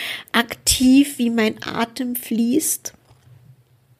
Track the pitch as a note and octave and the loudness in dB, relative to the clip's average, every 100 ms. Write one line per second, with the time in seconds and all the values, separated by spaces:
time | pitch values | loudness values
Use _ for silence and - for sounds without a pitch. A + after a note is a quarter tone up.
0 | - - - A3+ A#3 - - - B3+ C4+ | -10 -12 -4 -2 -2 -4 -2 2 6 6
1 | C#4+ - A#3 A#3 A3 A3 - - A#3 A3+ | 4 0 -2 0 0 -2 -6 -4 -4 -4
2 | B3 A#3+ - A3+ A#3 D4 - - - - | -6 -6 -4 -2 0 0 -2 -4 -8 -16
3 | _ _ _ - - - _ _ _ _ | _ _ _ -20 -20 -20 _ _ _ _